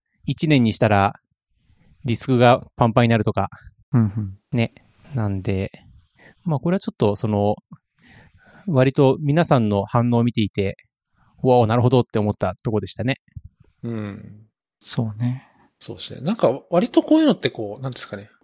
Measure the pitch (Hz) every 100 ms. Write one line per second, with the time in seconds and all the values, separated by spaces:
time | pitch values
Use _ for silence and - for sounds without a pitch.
0 | _ _ - 135 160 143 117 - 113 101
1 | 98 - _ _ _ _ _ _ _ _
2 | 127 110 - 123 120 131 - - 120 113
3 | 117 113 107 98 98 - - _ _ 120
4 | 107 107 98 98 _ 120 117 - _ _
5 | - 135 104 98 95 95 98 - - -
6 | _ _ - _ 175 143 170 190 - -
7 | 107 101 107 104 101 - _ - _ _
8 | _ - _ _ _ - - 135 131 143
9 | 135 - 147 151 165 135 107 101 101 120
10 | 120 120 120 117 104 - 98 - _ _
11 | _ _ _ _ 127 123 110 120 123 131
12 | - 113 104 - 95 95 - 107 95 -
13 | 113 135 _ - - _ _ _ 117 113
14 | 104 101 104 107 110 _ _ _ - -
15 | 113 104 120 127 - _ _ _ - 95
16 | - - 139 226 139 135 - 175 233 330
17 | 320 311 311 185 135 - 104 107 131 120
18 | - 101 104 _